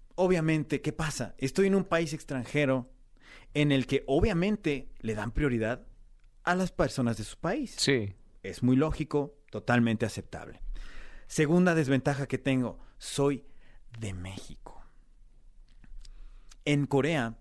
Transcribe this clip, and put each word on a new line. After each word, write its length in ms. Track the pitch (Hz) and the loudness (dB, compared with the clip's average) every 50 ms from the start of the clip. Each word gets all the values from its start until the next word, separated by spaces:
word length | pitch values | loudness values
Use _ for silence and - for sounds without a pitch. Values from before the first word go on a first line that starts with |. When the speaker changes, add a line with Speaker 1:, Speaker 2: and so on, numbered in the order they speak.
| - - - | -20 -12 0
Speaker 1:
Obviamente, 680 | - 190 180 185 165 156 160 156 156 143 - 147 131 | 2 2 4 4 4 4 2 2 2 2 0 -4 -2
¿qué 120 | - 151 | -2 -4
pasa? 420 | - - 156 151 - - 117 - - | -4 -2 -4 -4 -4 -4 -6 -8 -6
Estoy 300 | - 135 135 - 190 196 | -4 -4 -2 2 2 4
en 80 | 196 196 | 4 4
un 100 | 190 185 | 2 2
país 280 | - 170 170 170 143 156 | 2 0 0 0 -2 -4
extranjero 720 | - - - 139 127 117 - - 147 147 131 131 131 127 - - _ - _ - - - - - - - - | -8 -8 -6 -6 -6 -6 -2 0 2 2 4 2 0 0 -6 -16 _ -20 _ -20 -20 -20 -20 -20 -20 -18 -4
en 200 | - 147 147 147 | 0 2 4 4
el 140 | 139 131 123 - | 4 2 2 2
que 160 | 135 135 - | 0 -2 0
obviamente 800 | - 135 170 - 233 175 170 180 208 214 - - 151 143 131 - - - - | 2 2 4 4 4 2 2 2 0 0 0 0 -2 -2 -2 -6 -12 -14 -8
le 140 | 117 110 107 | -6 -6 -4
dan 160 | 107 107 120 | -4 -6 -4
prioridad 520 | - 139 147 135 120 110 107 113 127 - - - - - - - - - - - _ - - | -2 0 2 2 2 0 0 -2 -4 -6 -10 -20 -20 -20 -20 -20 -20 -20 -20 -20 _ -6 -2
a 100 | 170 180 | 0 0
las 160 | 185 185 175 | 0 0 -2
personas 460 | - - 160 127 - 139 123 117 110 110 | 0 0 0 0 2 0 0 0 0 -2
de 60 | 104 | -6
su 120 | - - - | -10 -10 -6
país. 360 | - 165 220 311 - - - | -4 -2 -2 -2 -4 -8 -4
Speaker 2:
Sí. 380 | - - 143 139 120 104 101 - - - - - - - | -2 2 2 2 2 0 -2 -8 -12 -20 -20 -20 -12 -10
Speaker 1:
Es 180 | 98 - - | -10 -6 0
muy 140 | 120 123 131 | 4 4 6
lógico, 580 | 131 156 156 147 - 151 - 147 147 139 139 - - _ - | 6 4 2 0 -4 -4 0 0 0 0 -2 -8 -20 _ -10
totalmente 560 | - 113 - - 120 120 117 113 110 110 117 | -10 -6 0 2 4 4 6 4 2 2 0
aceptable. 540 | 104 - - - - - - - - - - - - - - - - - - - - - - - | -2 -4 -8 -12 -10 -12 -12 -12 -14 -12 -10 -8 -6 -6 -6 -8 -10 -10 -12 -12 -12 -14 -14 -14
Segunda 480 | - - - 151 143 170 180 180 180 165 | -4 0 2 4 6 6 6 6 6 4
desventaja 540 | 160 143 131 139 127 - 143 139 135 139 - | 4 4 4 2 2 2 0 -2 -2 -2 -4
que 100 | 135 127 | -4 -2
tengo, 400 | - 139 131 131 123 110 - - - - - - | 0 0 0 2 0 -2 -6 -10 -16 -20 -18 -14
soy 460 | - - - 143 139 143 139 123 - - - - - - - - - - 117 113 | -12 -6 -2 2 2 2 2 -2 -8 -16 -18 -18 -20 -20 -20 -20 -20 -16 -12 -10
de 160 | 113 98 95 | -8 -8 -8
México. 600 | 90 90 95 98 - - - - - - - - - - - - - - - - - - - - - - - - - - - - - - - - - - - - - - - - - - - - - - | -8 -10 -10 -12 -12 -12 -14 -14 -14 -14 -16 -16 -16 -18 -18 -20 -20 -20 -20 -20 -20 -20 -20 -20 -20 -20 -20 -20 -20 -20 -20 -20 -20 -18 -16 -14 -14 -14 -14 -16 -16 -18 -18 -18 -20 -20 -20 -18 -6 0
En 220 | 147 147 143 139 | 0 2 2 2
Corea 520 | - 143 135 131 156 165 143 117 113 - - | 2 2 2 2 2 0 0 -2 -2 -6 -10